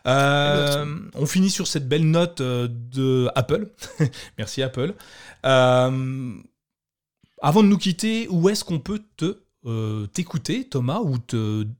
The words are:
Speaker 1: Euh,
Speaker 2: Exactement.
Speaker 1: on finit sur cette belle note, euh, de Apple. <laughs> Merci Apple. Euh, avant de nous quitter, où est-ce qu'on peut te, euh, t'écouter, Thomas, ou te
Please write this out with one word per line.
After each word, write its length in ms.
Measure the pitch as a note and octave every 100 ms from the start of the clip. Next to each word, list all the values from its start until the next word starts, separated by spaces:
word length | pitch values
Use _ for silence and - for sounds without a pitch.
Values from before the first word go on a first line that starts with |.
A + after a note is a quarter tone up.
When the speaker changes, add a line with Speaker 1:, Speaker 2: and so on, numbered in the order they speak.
| B2
Speaker 1:
Euh, 600 | C3+ C#3 C#3+ C#3+ D3 C#3+
Speaker 2:
Exactement. 440 | C#3+ D3 D3+ - -
Speaker 1:
on 100 | D3
finit 240 | F#3 F#3+
sur 160 | - E3
cette 200 | D3+ C3
belle 240 | D3+ D#3
note, 300 | E3 F3 E3+
euh, 260 | B2+ B2 A#2+
de 580 | A#2+ A#2+ C3 C3 C3 B2
Apple. 400 | C3+ A#2+ - - - - -
<laughs> 400 | B2 - - -
Merci 240 | A2 -
Apple. 320 | C3 - D3+ G3+ - - - -
Euh, 880 | C3 C3 B2+ B2+ B2+ C3 C3 C3 B2+ G2+ - _ _ _ _ _ _ _ _ -
avant 200 | C#3+ F#3
de 60 | G3+
nous 80 | G3+
quitter, 500 | F#3+ E3+ A3 A3+ A3+
où 180 | F3+ F3+
est-ce 160 | G#3
qu'on 140 | - D#3+
peut 240 | D3 G#3 - -
te, 240 | E3 G3+ _ _ A#2+
euh, 400 | A2+ A2 G#2+ G#2
t'écouter, 600 | - F3 E3 - A3 C4
Thomas, 340 | C3+ B2 F#3
ou 180 | F#3+ B2
te 480 | - A#2 G#2+ G#2+ G#2+ A#2+